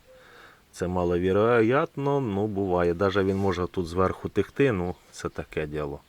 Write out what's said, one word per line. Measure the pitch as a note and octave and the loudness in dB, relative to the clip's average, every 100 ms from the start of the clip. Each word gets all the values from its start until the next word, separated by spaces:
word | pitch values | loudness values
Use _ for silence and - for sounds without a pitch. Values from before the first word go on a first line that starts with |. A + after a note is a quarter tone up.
| - - - - - - _ | -20 -20 -20 -20 -20 -20 _
Це | - F2+ | -8 -4
маловероятно, | F2+ F2 F2 F#2 G2 A2 A#2+ A2 C3 E3 - C#3 C#3+ | 0 0 2 2 2 4 4 4 2 0 -4 -2 0
ну, | B2+ G2 G#2+ | 0 -2 -2
буває. | G2 G2 F2+ F2 | -2 0 2 2
Даже | E2+ G2 G2 | 2 0 2
він | F#2+ F#2+ | 2 2
може | G2 F2 F2 | 0 0 -2
тут | - E2+ | -4 -4
зверху | F2 F#2 - - | 0 0 -2 -4
текти, | - G2 - C#3 | -2 -2 0 2
ну, | G2+ F2 F2 - | 2 -2 -6 -14
це | - E2 | -12 -10
таке | - D#2 - D2+ | -10 -8 -6 -4
діло. | D2+ D2 C#2+ | -4 -6 -8